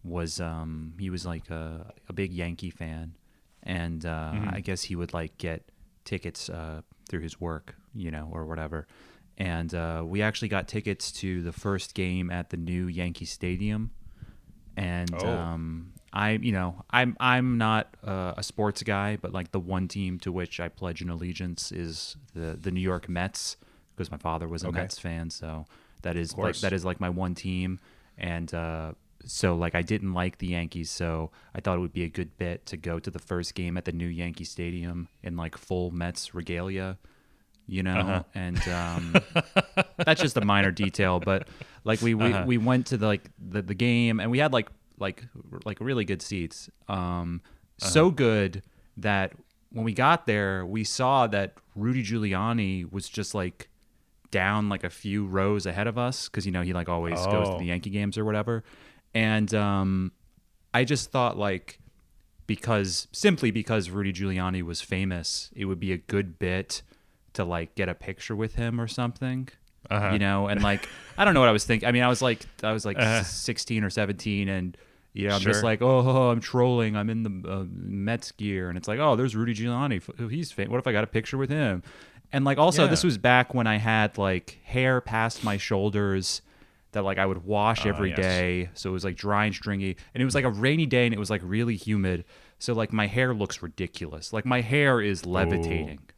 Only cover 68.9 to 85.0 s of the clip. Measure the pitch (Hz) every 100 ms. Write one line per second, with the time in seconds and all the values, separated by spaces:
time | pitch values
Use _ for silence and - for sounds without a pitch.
68.9 | - 120 - 131 127 131 - _ _ -
69.9 | 104 101 101 98 98 101 101 101 101 -
70.9 | - - - 202 160 123 107 - 113 113
71.9 | 123 123 123 127 113 - - 110 110 104
72.9 | 101 110 113 110 - - 113 - 110 101
73.9 | 113 101 98 110 101 98 95 90 - -
74.9 | _ _ - 98 101 98 104 113 110 123
75.9 | 131 127 131 127 117 - 127 123 123 110
76.9 | 104 107 113 110 95 85 95 92 90 92
77.9 | 98 101 117 - - 104 98 90 90 -
78.9 | 113 151 117 127 107 117 107 117 120 143
79.9 | 101 - - 117 139 160 - 101 120 131
80.9 | 104 110 113 107 135 135 151 131 92 -
81.9 | - - - - 139 139 135 160 175 143
82.9 | 160 180 113 123 123 123 127 113 107 113
83.9 | 110 107 - 98 92 - - - 127 131
84.9 | 127